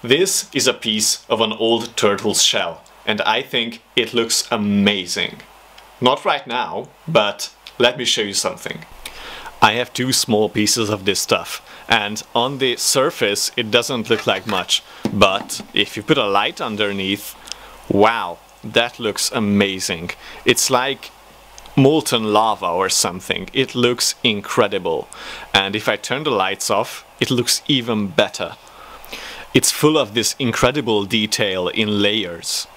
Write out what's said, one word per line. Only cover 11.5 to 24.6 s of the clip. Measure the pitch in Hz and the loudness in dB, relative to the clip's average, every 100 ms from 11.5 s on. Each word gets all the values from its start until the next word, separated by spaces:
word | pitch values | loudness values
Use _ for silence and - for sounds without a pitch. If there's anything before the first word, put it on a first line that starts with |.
| - - - - | -12 -14 -20 0
and | 110 104 107 - | 2 2 -6 -4
on | 120 123 139 | 0 0 0
the | 131 113 | -2 0
surface | - 147 135 - 107 101 - | 0 2 0 0 0 0 -2
it | - 113 | -4 2
doesn't | 120 120 127 107 | 2 2 -4 0
look | 110 - | 0 2
like | 98 101 | -2 -2
much, | 98 87 - - - 107 | -4 -2 -4 -4 -8 -6
but | 107 98 98 - - - | 2 4 2 -4 -12 -6
if | - 101 | -2 -2
you | - | -4
put | 101 147 | 0 2
a | 107 | 4
light | 98 117 - | 2 0 -4
underneath, | 131 104 104 101 95 98 - - - - - - - | -6 -2 -2 -2 -2 -4 -6 -16 -16 -16 -16 -20 -2
wow, | 98 107 117 92 85 - - | 4 6 4 -4 -10 -18 -18
that | 113 113 120 - | -2 0 0 -2
looks | 113 98 - | -6 -4 -4
amazing. | 123 104 101 101 95 - 87 87 - - - - | -2 2 4 2 0 -4 -6 -8 -12 -14 0 2
It's | 120 - | 4 4
like | 127 131 135 - - - - - - - - | 2 2 -4 -8 -20 -20 -20 -20 -20 -4 4
molten | 135 156 - 120 107 | 6 6 2 -2 4
lava | 104 110 98 92 | 4 4 2 0
or | 87 95 | 0 0
something. | - 90 90 - 87 92 | 0 -2 -4 -6 -6 -4
It | - 131 123 | -2 -2 2
looks | 123 120 - - | 2 2 -4 -2
incredible. | 123 104 - - | -2 -2 -2 0